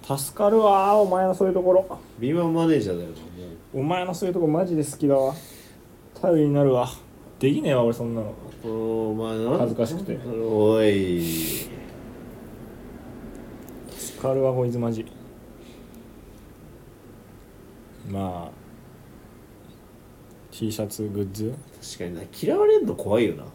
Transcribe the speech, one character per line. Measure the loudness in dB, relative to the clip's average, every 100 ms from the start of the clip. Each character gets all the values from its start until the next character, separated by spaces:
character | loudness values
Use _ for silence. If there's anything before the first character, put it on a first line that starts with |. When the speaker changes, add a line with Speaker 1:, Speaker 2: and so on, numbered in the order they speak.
Speaker 1:
助 | -6 -6 -6 0
か | 4
る | 6
わ、 | 6 6 6 6
お | 6
前 | 4 2
の | 2
そ | 2
う |
い |
う |
と | 4
こ | 4
ろ。 | 4 4 -12 -16 -4
Speaker 2:
敏 | 0
腕 | 2 2
マ | 2 4
ネ | 4
ー |
ジ | 2
ャ |
ー | -4
だ |
よ | -6
な、 | -12
も | -16 -16 -16 -16 -10
う。 | -4
Speaker 1:
お |
前 | -2 -2 -4
の |
そ | -4 -4
う |
い |
う |
と | 0
こ | 2
マ | 2 0
ジ | -2
で |
好 | -2 0
き | 2
だ | 4
わ。 | 2 -2 -14 -20 -20 -20 -20 -20 -20 -4
頼 | 2 4
り | 4
に |
な | 4
る | 4
わ。 | 4 0 -6 -20 -20 -20 0
で | 0
き | 2
ね | 2
え |
わ、 | 4
俺 | 2
そ | 0
ん | -4 -6
な |
の。 | -6 -10 -16 -12
Speaker 2:
う | -8 -4 -2 -2 -2
ん、 | -2
ま | -4
あ、 | -2
な | 0 0
ん-、 |
Speaker 1:
恥 | 0
ず | 0
か | -2
し | -2
く |
て。 | -6 -8 -6
Speaker 2:
お | -6 0 4 6 6
い。 | 6 4 2 0 -2 -4 -4 -6 -8 -14 -16 -16 -16 -16 -18 -18 -18 -18 -18 -18 -18 -18 -16 -16 -16 -16 -16 -18 -18 -18 -16
Speaker 1:
助 | -14 -14 -6
か | -2
る | 2
わ、 | 2
こ | 2 -2
い |
つ | -2
マ | -2
ジ。 | -4 -8 -16 -20 -20 -20 -20 -20 -20 -20 -20 -20 -20 -20 -20 -20 -20 -20 -20 -20 -20 -20 -20 -20 -20 -20 -20 -20 -20 -20 -16 -8
ま | -6 -4 -6 -12
あ、 | -16 -20 -20 -20 -20 -20 -20 -20 -20 -20 -20 -20 -20 -20 -20 -20 -20 -20 -20 -20
T | -6 -6
シ | -4
ャ | -6
ツ、 | -6 -6
グ | -4
ッ | -4
ズ？ | -4 -6 -8 -16 -20
Speaker 2:
確 | -18 -12
か | -10
に | -10
な、 | -12 -6
嫌 | 0 4
わ | 6
れ | 6
ん | 2
の | -4
怖 | 0 2
い | 2
よ | -2
な。 | -12